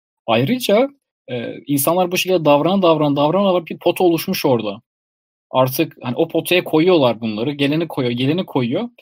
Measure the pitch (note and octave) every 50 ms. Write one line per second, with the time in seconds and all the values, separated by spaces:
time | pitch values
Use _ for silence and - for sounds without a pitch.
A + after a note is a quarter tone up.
0 | _ _ _ _ _ - A2+ A2+ B2+ C#3 A#3+ B3+ A#3+ - G3+ G#3+ C4+ C#4 C#4 _
1 | _ _ _ _ _ - B2 B2 A#2 A2+ - - - - D3 C#3 C3 D#3+ E3 F3+
2 | F#3 F3 F3+ F3+ - F3+ F#3 F3+ D#3 D3+ D3+ C#3+ C#3+ E3 F#3+ G3+ F#3 E3 D#3+ D3+
3 | D3+ D3 C#3+ C#3+ C#3+ D3+ D#3+ F#3+ G3+ G3 F3+ F3+ E3+ - E3+ D#3+ - F3 E3+ -
4 | F#3+ F3+ E3+ D#3 - - F#3 - - D3+ B2+ A#2 G#2+ G#2 G2 A2 - _ _ _
5 | _ _ _ _ _ _ _ _ _ _ - C3 C3 C3 C3 - E3 D3+ - -
6 | - C#3 D3 - E3 D#3+ - E3+ D#3 - F3+ F3+ - - - D#3 D#3+ F#3 F#3 E3
7 | C3+ A#2+ A2+ A2 A#2 A2+ G#2+ G#2 A2+ C#3+ C#3+ C#3+ C#3+ C#3 D3 D#3+ E3+ - - -
8 | C3 B2 A#2+ A#2+ C3 C3 D#3 F3+ F#3 - - C#3+ B2 A#2 B2+ F3+ A#3 A#3+ - _